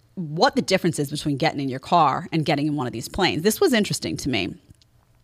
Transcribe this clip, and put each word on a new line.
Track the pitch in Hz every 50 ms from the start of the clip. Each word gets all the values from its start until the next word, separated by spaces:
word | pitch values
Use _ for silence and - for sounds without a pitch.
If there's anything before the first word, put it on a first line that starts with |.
| _ _ _
what | 196 175 147 151 170 220 285 -
the | 165
difference | 143 - 185 180 - 175 - -
is | 147 139
between | 147 143 - 156 143
getting | 127 160 156 - 139
in | 139 135
your | 123 135
car | - - 185 175 156 139 131 139 170 -
and | - 160 147
getting | - 147 143 143 156
in | 143
one | 147 127
of | 123
these | 117 113 131 -
planes. | - 208 185 151 92 151
This | 160 214 214 -
was | 403 339
interesting | 254 220 202 - - - - - 80 -
to | - 143
me. | 123 101 87 - - - _ _ - _ _ _ _ _ _ _ _ _